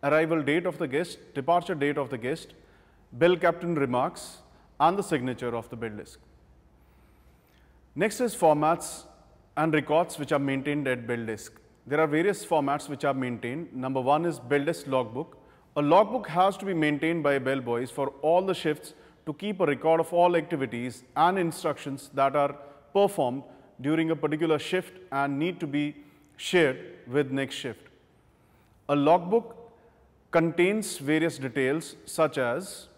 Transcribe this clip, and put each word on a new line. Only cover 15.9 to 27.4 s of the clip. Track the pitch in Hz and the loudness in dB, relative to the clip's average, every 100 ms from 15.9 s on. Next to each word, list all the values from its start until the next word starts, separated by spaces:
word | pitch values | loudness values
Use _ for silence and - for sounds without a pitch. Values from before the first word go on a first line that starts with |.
| 170 208 240 196 | 6 6 0 -4
has | 160 190 190 | 2 2 2
to | |
be | 196 | -4
maintained | 170 151 147 160 170 | 0 0 0 -2 0
by | 143 139 | 0 0
bellboys | 127 135 120 120 127 | 0 -2 -2 -4 -4
for | - 139 - | -4 -6 -2
all | 151 175 | 2 2
the | 190 | 2
shifts | 180 160 151 - - - _ - | -2 -2 -4 -8 -20 -20 _ -12
to | |
keep | 143 202 190 | -8 -6 0
a | 165 | 0
record | 143 160 165 | 2 2 2
of | 160 | 2
all | 175 175 170 | 4 4 4
activities | 151 151 131 117 123 117 - - | 0 -4 -4 -4 -8 -10 -10 2
and | 165 190 | 2 4
instructions | 170 - 165 143 147 135 - | -2 -2 -4 -4 -6 -10 -8
that | 131 139 143 | 0 2 4
are | 143 143 - - _ | 0 -2 -16 -20 _
performed | 196 202 196 131 131 - - - - | 2 2 2 -2 -2 -10 -20 -20 -8
during | 131 160 160 | -2 0 0
a | 160 | 0
particular | 151 151 165 151 | -2 0 2 0
shift | - 185 180 - - | 0 -4 -4 -16 -6
and | 139 139 139 | -2 -2 0
need | 165 175 | -2 -2
to | 156 | -4
be | 143 147 143 - _ _ - | -2 -4 -6 -20 _ _ -14
shared | - 180 151 131 - - - | 2 4 4 2 -10 -18 -4
with | 131 135 | -2 0
next | 135 | -2